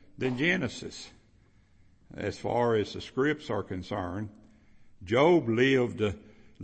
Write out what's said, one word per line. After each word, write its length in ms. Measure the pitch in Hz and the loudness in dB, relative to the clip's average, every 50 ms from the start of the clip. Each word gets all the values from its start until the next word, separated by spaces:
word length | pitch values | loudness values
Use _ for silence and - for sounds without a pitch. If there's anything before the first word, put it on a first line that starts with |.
| - - - | -20 -18 -10
than 220 | - 127 131 127 120 | -4 -4 -2 0 0
Genesis, 720 | 143 170 175 185 151 117 - - - - - - - - - - _ _ _ _ _ _ _ _ _ _ _ _ - - _ _ _ - - | 0 2 2 0 -2 -4 -6 -8 -12 -12 -12 -14 -18 -18 -20 -20 _ _ _ _ _ _ _ _ _ _ _ _ -20 -20 _ _ _ -18 -12
as 220 | - - 104 95 - | -6 -6 -6 -6 -4
far 380 | - - 110 117 120 120 117 | -4 -2 0 2 2 2 2
as 160 | 110 101 92 - | 2 0 -2 -4
the 80 | - | -12
scripts 500 | - - - 127 135 151 151 151 151 - | -12 -8 -2 0 0 0 0 -2 -4 -6
are 140 | 113 104 92 | -6 -6 -4
concerned. 640 | - 98 90 90 - - 104 92 87 85 101 107 104 - - - - - - _ - - - - - - - 98 | -6 -8 -8 -8 -6 -6 -6 -6 -6 -6 -8 -8 -10 -12 -18 -20 -20 -20 -20 _ -20 -20 -20 -20 -20 -20 -14 -6
Job 440 | 90 104 123 143 170 180 170 135 113 | 0 2 4 6 6 6 6 4 2
lived, 540 | 113 113 127 135 135 131 123 117 101 98 107 | 2 4 4 4 4 4 2 2 0 0 -2
uh, 100 | 104 95 - - - - - - - - - | -2 -2 -4 -12 -20 -20 -20 -20 -20 -18 -16